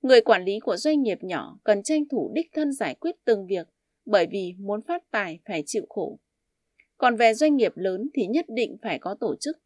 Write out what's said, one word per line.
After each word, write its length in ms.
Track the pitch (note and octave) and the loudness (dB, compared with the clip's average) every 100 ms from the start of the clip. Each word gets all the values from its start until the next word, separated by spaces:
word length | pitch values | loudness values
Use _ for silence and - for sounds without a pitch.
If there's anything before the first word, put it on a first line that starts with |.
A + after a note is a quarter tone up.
Người 180 | C4 B3 | 8 6
quản 240 | A3+ G3+ | 8 2
lý 160 | F3+ G#3 | 2 -4
của 160 | A3+ A3+ | -4 -2
doanh 260 | D4 D4+ | 0 2
nghiệp 160 | B3 F3 | 0 -4
nhỏ 360 | F#3 E3 F2 - | -4 -6 -8 -6
cần 180 | - G3+ | 0 0
tranh 260 | G3+ D#4 C#4+ | 2 -2 0
thủ 240 | B3 C3+ | -4 -4
đích 120 | - E4+ | -4 -6
thân 200 | - D4+ | -4 -4
giải 220 | C4+ F3 | -4 -6
quyết 200 | - E4 - | -4 -8 -6
từng 220 | - G#3+ F#3 | 0 0 0
việc, 220 | F#3 E3 _ _ _ - | -6 -6 _ _ _ 0
bởi 200 | G#3 F3 | 2 2
vì 240 | G3+ F3+ F3+ | -2 -8 -10
muốn 240 | G3 G#3 | -8 -8
phát 280 | - F4 _ | -6 -8 _
tài 300 | A3 F#3 D#3+ - | -6 -6 -10 -8
phải 140 | F3 D3+ | -8 -4
chịu 200 | A3 - | -8 -6
khổ. 300 | - E3 - _ _ _ _ _ _ _ _ | -8 -8 -10 _ _ _ _ _ _ _ _
Còn 180 | B3+ A3+ | 0 6
về 180 | A#3 | 4
doanh 220 | A3+ D#4 C#4+ | 6 2 4
nghiệp 160 | G3+ | 2
lớn 340 | - F#3+ F#3 C4+ | 0 -4 -4 -4
thì 120 | C#4+ F#3 | -4 -2
nhất 180 | C4+ E4+ | -2 -2
định 280 | A3+ A3+ - | -4 -4 -4
phải 160 | G#3+ D3+ | -8 -6
có 180 | - G3+ | -6 -6
tổ 160 | - - | -6 -4
chức. 160 | C#4+ E4 | -6 -10